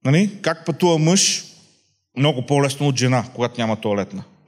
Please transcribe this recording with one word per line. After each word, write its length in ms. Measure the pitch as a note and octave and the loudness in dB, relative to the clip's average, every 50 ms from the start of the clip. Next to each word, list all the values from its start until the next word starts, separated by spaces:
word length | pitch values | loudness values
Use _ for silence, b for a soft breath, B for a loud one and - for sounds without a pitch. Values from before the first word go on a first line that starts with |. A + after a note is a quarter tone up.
| _ | _
Нали? 380 | B2+ C#3 E3+ G3+ G#3 G3 - | 2 2 4 2 0 -2 -4
Как 240 | - D#3+ E3 E3 - | -4 -4 -4 -4 -4
пътува 320 | - D#3 - F3+ F3+ E3 D#3 | -6 -4 0 2 2 4 4
мъж? 460 | D#3 D#3+ F#3 G3 - - - - - - - - _ _ _ _ _ _ _ _ _ _ _ | 4 4 4 4 2 0 -2 -4 -8 -14 -20 -20 _ _ _ _ _ _ _ _ _ _ _
Много 300 | B2 C3+ D3 D3 B2 A#2+ | 0 0 0 0 -2 -2
по-лесно 420 | - C#3+ C#3 C#3 C#3 C3+ - D3 C#3+ | 0 0 2 2 0 -2 -2 -2 -2
от 100 | C3+ A#2+ | 0 0
жена, 320 | B2 B2+ B2+ B2 G#2 - - | 0 2 2 0 -2 -4 -6
когато 260 | - A#2+ A#2 - - | -4 -4 -4 -2 -4
няма 200 | A#2 A2 A2 G#2 | -2 -2 -2 -2
тоалетна. 440 | - A2 G2+ G2+ F#2+ - F#2+ F#2+ - _ _ _ _ | -2 -2 -2 -2 -4 -6 -8 -14 -14 _ _ _ _